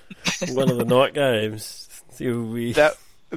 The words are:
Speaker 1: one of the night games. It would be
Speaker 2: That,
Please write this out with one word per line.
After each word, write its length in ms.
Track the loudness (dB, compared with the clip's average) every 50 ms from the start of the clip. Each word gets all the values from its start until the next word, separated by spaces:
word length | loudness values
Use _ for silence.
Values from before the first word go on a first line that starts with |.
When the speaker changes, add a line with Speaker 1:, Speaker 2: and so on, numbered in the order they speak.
| -20 -20 -20 -8 -6 -6 -4 -4 -6 -4
Speaker 1:
one 180 | 0 0 0 0
of 60 | 0 -2
the 80 | 0
night 280 | 2 4 4 4 4 2
games. 880 | 0 2 2 2 2 0 -2 -4 -6 -10 -12 -16 -18 -20 -20 -20 -20 -20 -20 -14 -6
It 140 | -4 -2
would 240 | -2 -2 -4 -6 -6
be 160 | -4 -4 -2 4
Speaker 2:
That, 220 | 4 4 4 4 -2 -12 -20 -20 -20 -18 -12 -12